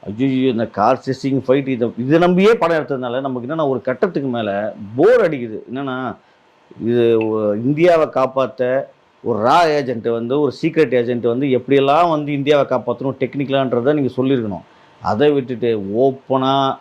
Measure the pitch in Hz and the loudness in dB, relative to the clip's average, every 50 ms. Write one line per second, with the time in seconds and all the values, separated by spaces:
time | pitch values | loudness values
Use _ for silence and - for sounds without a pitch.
0 | - - 101 110 131 135 131 131 127 131 120 113 117 107 - - 104 113 131 - | -10 -12 -4 -2 -2 0 0 2 0 0 0 0 -4 -4 -2 0 2 2 2 0
1 | - 131 131 - - 139 135 135 113 - 131 143 139 131 131 117 120 113 - - | -2 -6 -8 -4 -4 -2 -2 -2 0 2 0 0 2 -2 -4 -2 -2 -4 -4 -6
2 | 120 131 151 165 175 180 185 175 196 214 233 226 165 170 170 156 143 123 143 127 | -2 2 2 4 4 4 4 4 4 4 4 2 2 0 0 -2 -2 -4 -6 -6
3 | 127 120 120 131 139 139 127 127 117 123 156 160 156 139 135 120 - 127 127 127 | -4 -4 -4 -4 -4 -4 -6 -6 -6 -6 -4 -2 -2 -2 -2 -2 -2 -4 -2 0
4 | - 190 175 165 139 135 123 117 110 104 98 101 104 107 - - 110 101 110 123 | -2 -2 -2 -4 -4 -4 -4 -2 -2 -2 -2 -2 -4 -6 -8 -10 -16 -10 -2 2
5 | 156 214 254 247 214 170 156 131 120 113 107 98 - - 117 131 143 135 127 127 | 4 6 6 4 4 2 -2 -4 -8 -8 -10 -12 -12 -10 -10 -8 -8 -6 -8 -6
6 | 131 120 98 - _ _ _ _ _ _ _ _ _ _ - - - 113 120 120 | -6 -8 -8 -10 _ _ _ _ _ _ _ _ _ _ -16 -6 -2 0 2 2
7 | 117 117 113 110 110 110 110 107 107 104 104 107 117 131 147 147 165 180 170 160 | 4 4 4 2 2 0 -2 0 0 0 -2 0 0 -2 0 4 4 4 4 4
8 | 156 135 - 135 131 127 113 135 131 120 - - 127 123 127 135 139 - _ _ | 2 0 0 -2 -2 0 0 -2 -2 -2 -2 -4 -2 -2 -2 -2 -4 -6 _ _
9 | _ _ _ _ - 110 117 104 107 123 147 170 175 160 151 147 135 123 123 117 | _ _ _ _ -6 -4 -4 0 2 4 4 4 4 4 2 0 -2 -4 -6 -6
10 | 98 117 117 117 117 117 131 147 151 131 120 - - 165 160 160 156 127 123 123 | -4 -4 -4 -4 -2 -2 -2 0 0 -2 -2 -2 -4 -2 2 2 0 2 2 0
11 | 120 120 123 120 107 120 117 123 143 143 127 120 120 - 135 139 135 139 143 160 | 0 0 -4 -2 0 -2 0 0 0 0 0 0 2 2 2 4 4 4 4 4
12 | 175 175 160 151 147 143 147 139 139 143 147 143 135 131 131 123 107 - 120 - | 4 2 0 -2 -2 -4 -4 -4 0 2 2 2 2 2 -2 -4 -2 -4 -6 -4
13 | 127 135 123 - 135 123 - 143 143 127 135 139 135 127 120 120 117 135 151 151 | -4 -6 -2 -2 -4 -4 -2 -4 -4 0 0 0 0 0 0 0 2 2 0 2
14 | 139 120 - - 127 135 139 123 113 107 95 82 - _ _ _ _ _ _ _ | 0 -2 -2 -2 0 0 0 0 0 -4 -6 -8 -12 _ _ _ _ _ _ _
15 | - - 104 107 143 147 147 143 127 120 127 110 120 117 113 107 98 98 101 113 | -4 -4 0 2 2 4 2 2 -2 -4 -6 -2 0 0 0 0 -4 -4 0 2
16 | 131 135 131 135 _ - 131 135 131 131 135 139 135 135 131 - | 2 0 0 -4 _ -2 -2 0 0 2 2 2 0 0 -2 -6